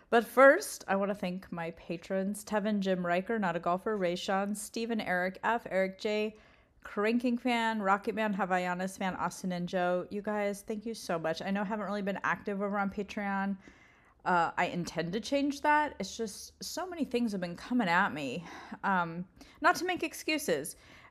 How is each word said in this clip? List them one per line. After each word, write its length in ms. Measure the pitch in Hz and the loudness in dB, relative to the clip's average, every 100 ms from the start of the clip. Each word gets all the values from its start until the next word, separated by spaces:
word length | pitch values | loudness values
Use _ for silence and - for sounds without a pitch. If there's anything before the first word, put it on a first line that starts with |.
| _ | _
But 180 | 233 220 | 2 4
first, 560 | - 269 320 - - - | 8 10 10 4 -8 -2
I 80 | 196 | 0
want 140 | 196 | 0
to 60 | 202 | -2
thank 360 | 180 180 - | -4 -6 -8
my 200 | 175 165 | -8 -8
patrons, 720 | 170 - 170 - 190 190 208 - | -8 -10 -10 -4 -2 -2 -4 -4
Tevin 360 | 214 202 208 | -2 0 0
Jim 220 | 190 185 | 2 0
Riker, 360 | 175 175 185 226 | 2 0 0 0
Not 160 | 190 170 | 0 0
a 40 | |
Golfer, 380 | 165 180 202 214 | 0 0 0 0
Ray 180 | 180 180 | 0 0
Sean, 380 | - 196 202 | 0 0 0
Stephen, 480 | 208 - - 226 226 | -4 -6 -6 -2 -2
Eric 380 | - 180 180 190 | 0 0 0 -2
F, 220 | - 233 - | 0 0 0
Eric 280 | 185 190 190 | 2 2 0
J, 360 | 214 214 214 214 - - _ _ | -2 0 0 -4 -18 -20 _ _
Cranking 520 | - - 208 240 247 240 | -6 0 2 2 2 0
Fan, 460 | 254 233 226 220 | 0 2 2 2
Rocket 320 | 190 196 214 | 4 4 2
Man, 180 | 208 214 | 0 0
Havaianas 640 | 196 190 185 180 180 185 - | 0 2 2 2 -2 -4 -2
Fan, 200 | 190 180 | -4 -2
Austin 380 | 175 - 185 | -4 -4 -4
and 140 | 180 175 | -4 -2
Joe. 380 | 190 180 180 170 | 0 2 2 -2
You 100 | 202 | -6
guys, 420 | 202 208 202 196 - | -4 -2 -2 -4 -6
thank 180 | 214 214 | -8 -6
you 80 | |
so 240 | 220 - 170 | -8 -4 -2
much. 240 | 160 165 | 0 -2
I 80 | - | -2
know 120 | 196 | -2
I 20 | |
haven't 240 | 202 220 190 | 0 -2 -2
really 160 | 208 | -2
been 160 | 196 190 | -2 -2
active 380 | - 175 - 196 | 0 0 -2 -4
over 160 | 202 202 | -2 0
on 140 | 196 | -2
Patreon. 640 | 196 196 - 202 196 196 196 - - - _ _ _ | -4 -6 -4 -2 -2 -2 -4 -10 -20 -20 _ _ _
Uh, 280 | 160 175 165 - | 2 4 4 2
I 120 | 175 | 0
intend 460 | 175 160 170 165 | 0 -4 -2 -2
to 60 | 202 | -2
change 420 | 220 277 285 277 | 0 0 0 0
that. 340 | 302 294 294 - | 4 4 2 -2
It's 160 | 190 - | -8 -6
just 480 | 226 - - - | -8 -8 -16 -12
so 220 | 190 - 370 | -10 -8 -8
many 200 | 349 269 | -4 -2
things 260 | 240 240 | 0 0
have 100 | 196 | -2
been 140 | 175 170 | -4 -8
coming 320 | - 247 196 | -2 2 4
at 260 | 170 196 | 4 4
me. 320 | 226 135 143 170 - - - | 0 -4 -6 -8 -14 -14 -6
Um, 420 | 196 185 170 165 185 - - - | 0 2 0 -4 -10 -14 -20 0
not 140 | 311 349 | 2 2
to 80 | 359 | 0
make 180 | 359 | -2
excuses. 720 | 320 - - 311 294 156 147 - - - - | -4 -6 -4 -2 0 0 -2 -10 -18 -20 -8